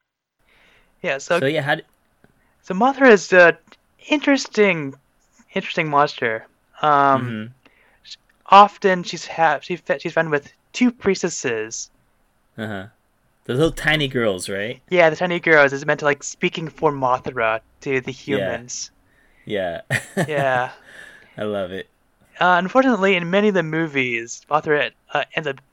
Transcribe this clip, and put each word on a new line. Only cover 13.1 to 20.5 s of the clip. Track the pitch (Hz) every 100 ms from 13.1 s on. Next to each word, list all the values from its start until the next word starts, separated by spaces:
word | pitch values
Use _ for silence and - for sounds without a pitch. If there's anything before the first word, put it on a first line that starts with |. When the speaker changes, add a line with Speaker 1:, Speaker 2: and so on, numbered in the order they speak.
| _ _ _
Speaker 2:
The | -
little | 120 165
tiny | - 151 156 139
girls, | 127 113 92 98
right? | 98 107 127 _
Speaker 1:
Yeah, | 180 160
the | 156
tiny | 180 175
girls | 170 156 139
is | 139
meant | 147 147
to, | 151
like, | 143
speaking | - - 180 - 156
for | - 156
Mothra | 139 127 127 147 127 113 110 - _
to | 143 131
the | 127
Speaker 2:
Yeah. | 131
Speaker 1:
humans. | - 135 117 117 123 - - _ _ _ _ _
Speaker 2:
Yeah. | - 101 90 82 -
<laughs> | 131 - 196 147
Speaker 1:
Yeah. | 143 135